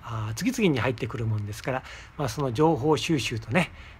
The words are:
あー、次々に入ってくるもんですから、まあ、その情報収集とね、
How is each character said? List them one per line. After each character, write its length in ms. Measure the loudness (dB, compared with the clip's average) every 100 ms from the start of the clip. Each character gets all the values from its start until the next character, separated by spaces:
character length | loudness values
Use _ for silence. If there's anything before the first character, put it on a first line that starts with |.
あ 260 | -8 -6 -6
ー、 40 |
次 160 | -4 -2
々 220 | 2 4
に 80 | 4
入 120 | 2
っ 20 |
て 120 | -2 -4
く 120 | -4
る 80 | -2
も 100 | -2
ん 80 |
で 80 | -4
す 100 | -6
か 100 | -4
ら、 100 | -4 -6 -16 -14 -4
ま 80 |
あ、 40 | -4
そ 100 | -2
の 140 | 0
情 200 | 4 4
報 220 | 4 4 2
収 220 | 2 0
集 200 | 0 -4
と 120 | 0
ね、 200 | 0 0 -4 -18 -14